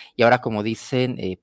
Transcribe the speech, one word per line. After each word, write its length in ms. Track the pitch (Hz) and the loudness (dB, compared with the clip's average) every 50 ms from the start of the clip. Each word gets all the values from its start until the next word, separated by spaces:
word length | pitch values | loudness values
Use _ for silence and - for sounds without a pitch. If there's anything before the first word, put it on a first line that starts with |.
| - - _ | -20 -8 _
Y 80 | - 113 | 2 4
ahora, 160 | 117 123 123 | 4 4 4
como 240 | - 117 110 104 104 | 2 -2 -4 -2 -2
dicen, 540 | 113 113 - - - 135 127 127 127 123 - | -4 -4 -6 -6 -4 -2 -2 0 -2 -2 -4
eh, 200 | 95 92 92 - | -6 -6 -6 -8